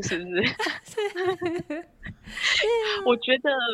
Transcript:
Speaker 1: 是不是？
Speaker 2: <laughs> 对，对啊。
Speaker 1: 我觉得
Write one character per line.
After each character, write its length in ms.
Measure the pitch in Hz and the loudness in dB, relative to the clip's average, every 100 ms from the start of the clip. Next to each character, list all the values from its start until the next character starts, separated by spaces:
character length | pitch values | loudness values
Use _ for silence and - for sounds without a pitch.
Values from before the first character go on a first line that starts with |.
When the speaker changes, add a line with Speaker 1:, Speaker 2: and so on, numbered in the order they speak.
Speaker 1:
是 140 | 190 175 | -4 -4
不 60 | |
是？ 180 | 180 175 | -2 0
Speaker 2:
<laughs> 0 | 247 - 392 - - - | 0 0 -2 -4 -8 -4
对， 720 | 415 349 370 370 359 339 - | -4 0 0 0 -2 -2 -4
对 120 | 302 | -8
啊。 1200 | 349 - - - - - - - 415 466 427 415 262 | -10 -14 -14 -14 -12 -4 0 2 4 2 2 0 2
Speaker 1:
我 100 | 240 | 2
觉 180 | - 262 | 4 2
得 120 | 294 269 240 | 2 0 0